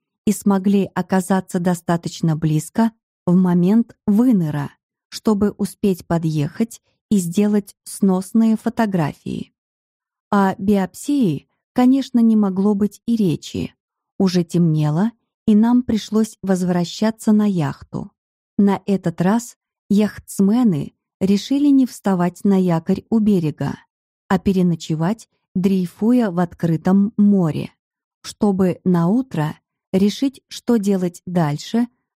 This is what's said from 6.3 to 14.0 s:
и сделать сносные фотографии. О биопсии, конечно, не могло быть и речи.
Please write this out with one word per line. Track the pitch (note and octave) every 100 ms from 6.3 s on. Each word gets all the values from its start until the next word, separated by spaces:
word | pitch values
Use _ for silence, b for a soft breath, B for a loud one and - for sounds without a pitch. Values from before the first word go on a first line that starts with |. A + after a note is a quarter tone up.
| D#3 C#3+ - A3+ - _ _ _
и | G#3
сделать | F3 F3 G#3 G#3 G3+ -
сносные | - - G3 F#3 F#3+ A3+ A3+ A3
фотографии. | - - A3+ F#3 D3 - - B1+ - _ _ _ _ _ _ _ _
О | G3+ G3 -
биопсии, | G3 G3+ F#3 - - C#4+ A3 C#3 - _ _
конечно, | - B3 C4+ B3+ A#3+
не | A3+ A3
могло | G3+ F#3 G3 G3+
быть | G#3 -
и | - A#3
речи. | G3 D3 - - - _ _ _